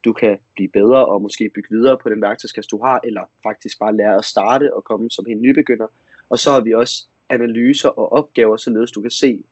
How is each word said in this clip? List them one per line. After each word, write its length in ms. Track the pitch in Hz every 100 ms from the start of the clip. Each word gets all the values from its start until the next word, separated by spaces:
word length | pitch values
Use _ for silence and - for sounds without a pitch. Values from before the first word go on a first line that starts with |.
| 117
du 80 |
kan 240 | 107 113 101 _ -
blive 140 | 95
bedre 360 | 101 107 131 127
og 160 | 98
måske 280 | 101 - 110 -
bygge 120 | -
videre 260 | 110 127 127
på 60 | 120
den 120 | 107
værktøjskasse, 480 | 104 113 - - -
du 120 | 104
har, 160 | 127 123
eller 180 | 120 101 98 _
faktisk 360 | 107 104 - -
bare 160 | 107 107
lære 200 | 104 98
at 100 | -
starte 480 | - 101 127 135
og 100 | -
komme 260 | - 110 117
som 160 | - 107
helt 140 | 107
nybegynder. 460 | 123 139 139 117 110 _ _ _ _
Og 100 | 123
så 120 | 147
har 100 | 135
vi 120 | 113
også 320 | 113 120 - - _ _
analyser 600 | 127 120 117 123 143 -
og 220 | - 110
opgaver, 440 | - - - 110 110
således 340 | - 110 117
du 100 | 104
kan 100 | 113
se 320 | - 139 104 -